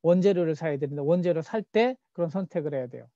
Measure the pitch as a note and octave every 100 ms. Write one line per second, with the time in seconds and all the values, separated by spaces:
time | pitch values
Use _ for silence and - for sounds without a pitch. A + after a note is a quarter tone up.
0 | D#3+ F#3 F#3+ F3+ E3 D3+ E3 C#3 C#3+ C#3+
1 | C#3+ F3+ F3 D#3+ D3+ A3+ - G#3+ B3 C4
2 | _ - E3+ F#3+ F3+ F3 D3 C#3 B2 B2
3 | A#2